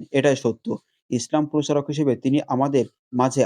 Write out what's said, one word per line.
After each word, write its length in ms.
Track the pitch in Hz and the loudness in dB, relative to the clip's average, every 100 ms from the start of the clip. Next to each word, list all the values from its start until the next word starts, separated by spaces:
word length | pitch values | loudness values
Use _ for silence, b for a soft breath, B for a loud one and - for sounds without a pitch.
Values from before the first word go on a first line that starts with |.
| - | -2
এটাই 260 | 139 143 135 | 0 2 2
সত্য। 240 | 123 107 - - _ _ - | -2 -4 -6 -8 _ _ -6
ইসলাম 320 | 123 - 151 151 | -6 -2 -2 0
প্রচারক 400 | 151 143 147 139 | -2 0 -2 -2
হিসেবে 260 | 143 143 117 | -2 0 0
তিনি 220 | 135 147 - | 0 0 0
আমাদের 380 | 127 143 139 113 _ _ | -2 0 0 -2 _ _
মাঝে 280 | 123 131 135 | 0 0 2